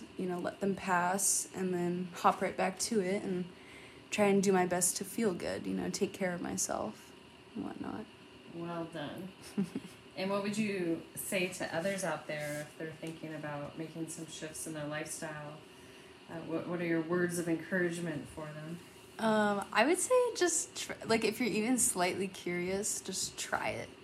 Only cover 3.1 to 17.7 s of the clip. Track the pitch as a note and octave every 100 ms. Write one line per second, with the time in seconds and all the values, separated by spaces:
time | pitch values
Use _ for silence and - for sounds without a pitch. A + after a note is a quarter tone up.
3.1 | G3+ G3 F3+ F3 - - - - - -
4.1 | - G3+ G3 G3 F#3+ F3 F3 F3+ - G3
5.1 | - A3+ F3 E3 - F#3+ F#3+ F3+ - F#3
6.1 | - F#3 F3 - F#3+ - - A3 - -
7.1 | - - - - A3+ - - - A3 -
8.1 | - - - - E3+ E3+ E3+ D#3+ D#3 C#3
9.1 | - F#3 - - - F#3 - - - -
10.1 | - G3 G3+ G3+ G#3 G#3+ G3 E3+ E3 -
11.1 | - - F#3+ F3+ - - E3 F#3+ G3 F3+
12.1 | D3+ - D3+ D3 D3 D3 - D#3+ D3+ D#3+
13.1 | D#3+ D#3 D#3 D3+ D3 C#3+ - D#3 E3 D#3
14.1 | - D#3+ - D#3 - - D3+ D3 D3+ D#3+
15.1 | - D#3+ D3+ D3 D3+ - - - - -
16.1 | - - E3 D3+ D#3+ D#3 F3 E3+ E3 D#3+
17.1 | F3+ F3 E3+ E3+ D#3+ -